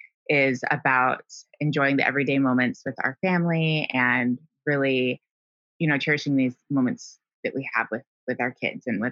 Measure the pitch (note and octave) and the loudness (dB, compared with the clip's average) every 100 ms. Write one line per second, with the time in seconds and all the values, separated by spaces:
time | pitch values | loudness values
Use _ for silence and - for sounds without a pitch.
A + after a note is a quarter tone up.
0 | - _ - D3 C3+ B2+ - D3 C3+ B2+ | -20 _ -2 2 2 0 -2 -2 2 2
1 | B2+ - - - - - D3+ C#3 C#3 C#3 | 2 0 -8 -20 -20 -4 -2 2 2 2
2 | - C3+ C#3 C#3 C3+ B2+ B2 - - - | 2 0 0 2 2 2 0 -2 -8 -6
3 | C3 C3 F#3 F3+ E3+ E3 D#3+ D#3 - B2+ | -6 -4 0 0 2 0 0 0 -2 0
4 | B2 B2 B2 B2 - _ D3 C#3+ C3+ C3 | 2 2 0 -2 -6 _ -2 0 2 2
5 | B2+ C3 _ _ _ _ _ - D#3+ C#3 | 0 -4 _ _ _ _ _ -2 0 0
6 | D#3 D3 D3 C#3 B2+ B2 - C#3 B2+ B2 | 0 -2 0 2 0 -2 -4 0 0 -2
7 | - - _ _ - C3+ C3+ A2+ A2+ A2 | -12 -20 _ _ -8 -6 -4 -4 -4 -6
8 | - _ - B2 B2 B2 - - - G#2 | -10 _ -8 -4 -6 -4 -8 -6 -6 -4
9 | A#2+ | -4